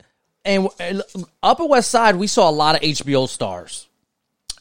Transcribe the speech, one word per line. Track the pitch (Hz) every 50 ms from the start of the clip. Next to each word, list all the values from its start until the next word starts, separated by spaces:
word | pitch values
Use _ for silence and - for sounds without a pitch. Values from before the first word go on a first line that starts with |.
| _ _ _ _ _ _ _ _ -
and, | 196 196 196 190 196 - -
and | 175 175 190 196 - - - 196 175 - _ _
Upper | - 196 254 311 339
West | 294 277 247 - -
Side, | - 226 233 220 196 175
we | 202 208
saw | - 247 190 165
a |
lot | 151 151 151 156 160
of | - -
H | 156 147 - -
B | 139 139
O | 131 131
stars. | 127 - - 120 101 90 90 85 - - - - _ _ _ _ _ _ _ _ _ _ _ _ - - -